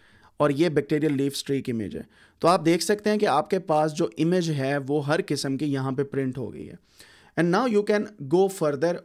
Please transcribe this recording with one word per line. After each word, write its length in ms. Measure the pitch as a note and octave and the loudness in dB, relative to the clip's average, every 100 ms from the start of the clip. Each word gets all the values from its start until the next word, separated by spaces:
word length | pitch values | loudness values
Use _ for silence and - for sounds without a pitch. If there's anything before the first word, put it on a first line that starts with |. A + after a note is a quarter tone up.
| _ _ _ _ | _ _ _ _
और 120 | D3 | 0
ये 160 | C#3 F3 | 2 2
बैक्टीरियल 420 | D3 C#3+ D#3 D3+ | 2 0 0 0
लीफ 220 | C3+ C#3 | 0 -2
स्ट्रीक 340 | C3+ - C#3 B2 | -4 -4 -4 -2
इमेज 280 | A#2 G2 D#2 | -4 -6 -8
है। 100 | - _ _ _ | -14 _ _ _
तो 60 | - | 2
आप 120 | F3+ | 4
देख 220 | D#3 E3+ | 4 2
सकते 280 | - G#3 G#3+ | 2 0 0
हैं 80 | G#3+ | 0
कि 80 | G#3 | 2
आपके 320 | C#3 D3+ F#3+ | 2 0 -4
पास 340 | E3+ D3+ D#3 | 0 2 2
जो 180 | D3 E3 - | 0 -4 0
इमेज 320 | D#3+ F#3 E3 | 0 2 0
है 260 | D3 C3 C#3+ | -2 -2 -2
वो 220 | C3 D3 | -2 -2
हर 220 | C#3 E3 | 0 -2
किस्म 340 | G3 C#3+ C#3+ C3+ | 0 -4 -2 -2
की 100 | D3+ | -2
यहाँ 260 | C#3 C3+ | -2 -2
पे 100 | C3 | -2
प्रिंट 340 | C#3 C3+ C3 C3 | -2 -2 -4 -6
हो 100 | G#2 | -10
गई 160 | - | -10
है। 140 | - - _ _ - - _ - | -14 -16 _ _ -20 -20 _ -2
And 180 | E3+ | 2
now 100 | F#3 B3+ | 2 2
you 160 | G#3 G3+ | 2 2
can 160 | G#3 G#3 - C3 | 0 0 -10 0
go 140 | F3 F#3+ | 2 2
further 460 | F#3+ D3+ D3 E3 F3 | 2 -2 0 0 -2